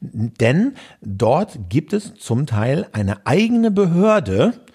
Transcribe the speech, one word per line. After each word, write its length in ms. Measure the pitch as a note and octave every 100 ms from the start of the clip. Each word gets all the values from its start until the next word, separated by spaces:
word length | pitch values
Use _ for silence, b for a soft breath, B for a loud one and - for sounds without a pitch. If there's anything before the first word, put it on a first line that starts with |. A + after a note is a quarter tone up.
denn 720 | - A2 A#2 - A#2 D3+ C4 B B B
dort 680 | A2 G2 A2+ D3+ G#3 C3+ F2+
gibt 240 | B2 D#3+
es 200 | G#3 - -
zum 300 | - A#2 D3
Teil 420 | G#2+ A#2 D3+ -
eine 320 | G#2+ G2 G#2 -
eigene 460 | D#3 A3+ A#3+ A3+
Behörde, 800 | G3+ F#3+ E3+ G#3+ G#3+ G#2+ F#2+ F#3+ - -